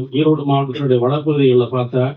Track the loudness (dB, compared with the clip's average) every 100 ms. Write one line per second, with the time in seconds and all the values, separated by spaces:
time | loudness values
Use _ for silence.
0 | 0 0 0 0 0 0 -2 -4 0 0
1 | 0 -2 -2 2 4 4 2 -2 -2 -2
2 | -2